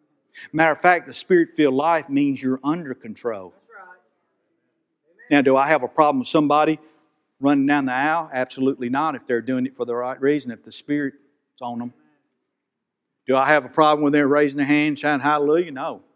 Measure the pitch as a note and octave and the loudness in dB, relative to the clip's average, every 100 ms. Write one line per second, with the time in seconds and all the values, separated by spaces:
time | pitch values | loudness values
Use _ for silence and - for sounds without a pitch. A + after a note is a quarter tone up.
0 | _ _ _ - - D3+ D#3+ C#3+ F3+ F3 | _ _ _ -20 -6 0 2 4 2 2
1 | - A#2+ - F3+ D#3+ - D3 C3 D#3+ E3 | 0 -8 2 4 4 2 2 2 2 0
2 | C#3+ C#3 C#3+ C3+ C3 C3 C#3+ E3+ D3 B2 | 0 0 0 -2 -4 -4 -4 -4 -6 -12
3 | A2+ G#2 A#2+ G#2 F2+ _ _ G#3+ F#3+ - | -14 -10 -8 -8 -12 _ _ -20 -20 -20
4 | _ _ _ _ _ _ _ _ _ _ | _ _ _ _ _ _ _ _ _ _
5 | _ _ - C#3+ C3+ C3+ C#3+ D3+ A#2+ - | _ _ -2 0 2 2 2 0 0 0
6 | D3+ C3+ A#2+ D#3+ D3 D3 D#3 D#3 _ _ | 2 2 0 0 2 2 2 0 _ _
7 | _ _ _ - C#3 C#3+ C3+ D3 C3+ B2+ | _ _ _ -4 0 2 2 0 0 -2
8 | D3 E3 D#3 C3 B2+ - C3 C3+ B2 C3+ | 0 -2 -4 -6 -6 -2 -4 -2 -4 -4
9 | D#3+ C3 - A#2+ A2+ B2+ B2+ - A#2+ A#2+ | -4 -6 -4 -4 -2 -4 -4 -6 -6 -6
10 | B2 C3 C3+ D3 B2 A2+ A2+ - - D3 | -6 -2 0 0 -4 -14 -14 -14 -6 -6
11 | C#3 - _ _ _ - A#2+ A#2+ B2 - | -6 -10 _ _ _ -14 -12 -10 -12 -16
12 | _ _ _ _ _ _ _ _ _ _ | _ _ _ _ _ _ _ _ _ _
13 | _ _ - C3 C3+ D3+ B2 - D3+ D3+ | _ _ -2 0 4 2 2 2 4 4
14 | D3 D3 C#3 D3 D3 C#3 C#3 D3 D3+ C#3 | 2 2 2 2 2 0 0 2 0 -2
15 | D3 C#3+ C#3 D3+ D3 D#3+ F3 C3 D#3 B2 | -2 0 0 0 2 0 0 -6 -10 -10
16 | _ | _